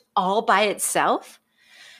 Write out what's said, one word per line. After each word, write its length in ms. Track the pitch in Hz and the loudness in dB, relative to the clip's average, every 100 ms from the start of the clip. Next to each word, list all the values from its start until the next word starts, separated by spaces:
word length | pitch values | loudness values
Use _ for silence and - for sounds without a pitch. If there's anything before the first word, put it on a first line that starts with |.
| _ 202 | _ -2
all 260 | 185 208 | 0 0
by 200 | 240 196 | 2 2
itself? 800 | 208 - - 170 156 285 - - _ _ _ - - | 2 -2 -4 0 0 -2 -6 -20 _ _ _ -20 -20